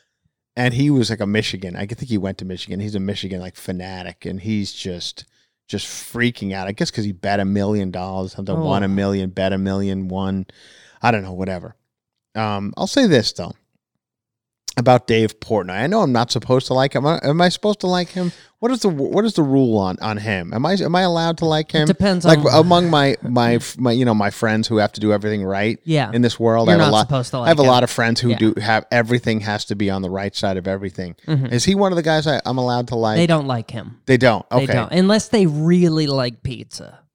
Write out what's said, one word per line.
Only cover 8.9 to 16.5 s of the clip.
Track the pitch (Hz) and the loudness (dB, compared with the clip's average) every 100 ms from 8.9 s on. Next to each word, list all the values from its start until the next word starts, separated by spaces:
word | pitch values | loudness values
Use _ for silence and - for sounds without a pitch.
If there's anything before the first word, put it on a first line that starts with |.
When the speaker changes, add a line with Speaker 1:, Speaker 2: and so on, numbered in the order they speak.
| 98 98 98 92 | 0 0 -2 -4
Speaker 1:
bet | 92 95 | -2 -2
a | 95 | 0
million, | 98 98 98 95 92 | -2 -2 -2 -4 -6
won, | 95 95 95 92 - - - _ _ | -4 -4 -4 -6 -14 -20 -20 _ _
I | 120 | -2
don't | 110 | 0
know, | 95 | -4
whatever. | 90 95 90 87 - _ _ _ _ _ | -8 -6 -6 -12 -20 _ _ _ _ _
Um, | 110 107 101 101 - | -4 -4 -4 -6 -6
I'll | 202 | -2
say | 277 233 | 2 4
this, | 127 110 | 4 2
though, | - 85 - _ _ _ _ _ _ _ _ _ _ - - | -4 -10 -14 _ _ _ _ _ _ _ _ _ _ -8 0
about | 123 123 - | 4 4 4
Dave | 113 110 - | 2 0 -2
Portnoy. | - 107 90 | -4 -2 -2
I | 95 147 | -4 0
know | 220 | 0
I'm | 156 | 2
not | 117 120 | 0 0
supposed | 120 - | -2 0